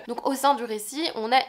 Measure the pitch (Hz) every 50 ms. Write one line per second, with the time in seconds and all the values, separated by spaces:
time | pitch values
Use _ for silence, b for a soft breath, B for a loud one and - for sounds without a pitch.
0 | - - 233 - - 277 269 262 - 277 285 226 240 233 220 214 214 - - 285
1 | 330 - - - 214 226 247 262 254